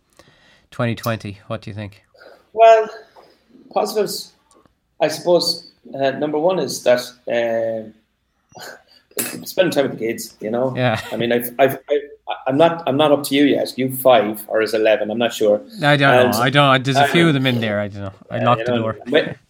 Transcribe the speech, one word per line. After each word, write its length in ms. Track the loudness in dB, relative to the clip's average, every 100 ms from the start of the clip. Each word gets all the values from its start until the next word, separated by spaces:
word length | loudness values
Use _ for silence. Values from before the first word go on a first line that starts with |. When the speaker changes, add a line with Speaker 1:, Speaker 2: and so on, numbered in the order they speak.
| _ _ _ _ _ _ _
Speaker 1:
twenty 240 | -6 -4
twenty? 460 | -4 -6 -6 -8 -16 -12
What 140 | -12
do 80 | -10
you 40 |
think? 300 | -12 -14 -16 _ _ -20 -20 _
Speaker 2:
Well, 360 | 4 8 8 4 -8 -20 _ -20 _ _ _ -8
positives, 600 | -4 -4 -2 -4 -4 -12 _ _ _ _ _ _ -4
I 80 | -4
suppose, 600 | -2 2 2 2 -4 -8 _ -16
uh, 200 | -4 -2
number 260 | -2 -4 0
one 220 | 0 0
is 240 | -4 -4
that, 160 | 0 0 0 -14 -6
uh, 640 | -2 -2 -2 -2 -6 -10 -18 _ _ _ _ _ -20 -20 -20 _ _ _ -10
<laughs> 280 | -8 -10
spending 280 | -12 -2 -2
time 180 | 0 -2
with 80 | -4
the 80 | -6
kids, 300 | -6 -10 -12
you 100 | -6
know? 240 | -2 -2 -2
Speaker 1:
Yeah. 240 | -2 -2 -6
Speaker 2:
I 40 | -6
mean, 160 | -2
I've, 200 | -2 -4 0
I've, 200 | 0 0 -4
I've, 100 | -4 -4 -18 -12 -8 -4
I'm 100 | 2
not, 260 | 2 2 -4
I'm 100 | 0
not 160 | 2
up 100 | 2
to 100 | 0
you 100 | 2
yet. 280 | 2 2 -2 -4
You've 220 | -6 0
five 460 | 4 4 4 -4 -6
or 140 | -2
is 120 | -2
eleven, 360 | 0 2 2 0
I'm 80 | -2
not 140 | -4
sure. 280 | 0 2 2 -2 -4
Speaker 1:
I 140 | 0 2
don't 180 | 4 4
Speaker 2:
And 140 | 4
Speaker 1:
know. 60 | 2
I 120 | 0
don't, 340 | 4 4 4
there's 120 | 2 2
a 100 | 2
few 180 | 4 2
Speaker 2:
I 20 |
Speaker 1:
of 60 |
them 120 | 2 0
in 140 | 0
there. 200 | -2 -2
I 80 | -4
don't 140 | -8
know. 100 | -14 -14 -10
I 80 | -4
Speaker 2:
Yeah, 60 |
Speaker 1:
locked 160 | 0 0
Speaker 2:
you 40 | 0
Speaker 1:
the 60 |
Speaker 2:
know, 100 | -2
Speaker 1:
door. 160 | -2 -6 0
Speaker 2:
but 300 | 0 0 -8